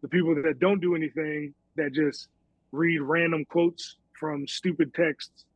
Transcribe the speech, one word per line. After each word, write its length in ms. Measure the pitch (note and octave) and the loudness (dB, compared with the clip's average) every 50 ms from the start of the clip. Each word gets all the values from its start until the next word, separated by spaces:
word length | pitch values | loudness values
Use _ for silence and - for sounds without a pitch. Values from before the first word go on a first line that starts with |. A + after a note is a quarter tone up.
The 60 | - C#3 | -10 0
people 280 | - F3+ F3 D#3+ E3 | 0 2 2 4 2
that 240 | D3 C3+ D#3+ D3 B2+ | 2 2 -2 0 2
don't 200 | E3+ F#3 G3+ G3+ | 2 2 2 2
do 140 | E3+ F3+ F3 | 2 0 0
anything, 580 | E3 D#3+ D3+ - D#3+ D#3 D3+ D3+ D3+ D3 D3 C#3+ _ _ _ _ | 0 -2 -4 -4 -4 -4 -4 -4 -6 -6 -8 -12 _ _ _ _
that 180 | - D#3 C#3+ C3 | -4 -4 -2 0
just 340 | D3 D#3 D3 C3 - - _ _ _ _ _ _ _ _ _ | 0 0 0 0 -4 -14 _ _ _ _ _ _ _ _ _
read 280 | - C#3 E3 E3+ E3 D#3 | -4 0 2 2 2 0
random 440 | C#3+ C3 D#3 E3+ E3+ E3 E3 D#3+ D3 | 0 0 2 2 2 2 0 -2 -4
quotes 520 | _ - F3 E3+ F3 E3+ - - - - _ _ _ _ - | _ 0 2 2 2 0 -2 -14 -16 -16 _ _ _ _ -8
from 280 | - D#3 D3+ C#3+ C#3+ - | -6 -6 -4 -4 -6 -6
stupid 460 | - - - F#3 E3+ C#3+ E3 C3+ - | -8 -4 -2 -2 0 0 0 -2 2
texts 520 | - F3 D#3+ C#3+ _ - - _ _ - _ _ | 0 0 0 0 _ -10 -18 _ _ -20 _ _